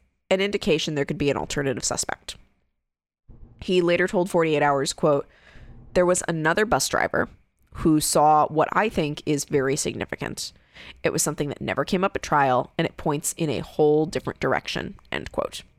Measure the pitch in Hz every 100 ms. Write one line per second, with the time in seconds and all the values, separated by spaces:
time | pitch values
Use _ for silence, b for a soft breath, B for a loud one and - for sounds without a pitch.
0 | _ _ - 190 196 208 208 156 - 147
1 | 143 147 143 98 73 147 139 113 - -
2 | - - - - _ _ _ _ _ _
3 | _ _ _ - - - - 180 170 175
4 | 180 196 175 175 160 147 147 139 135 -
5 | 160 143 - B B B B B B 185
6 | 180 180 - 165 151 180 220 139 - -
7 | - - - - _ _ _ - 170 156
8 | - 165 151 151 143 151 - 185 220 208
9 | 151 151 - 147 - 143 131 147 - -
10 | - - - - - - B B B B
11 | - - 156 147 147 - 123 - 147 185
12 | 196 - - 151 135 127 - - 165 -
13 | 160 147 - - 160 107 - - 151 151
14 | 156 - - - 135 98 - - - -
15 | - - - - - - -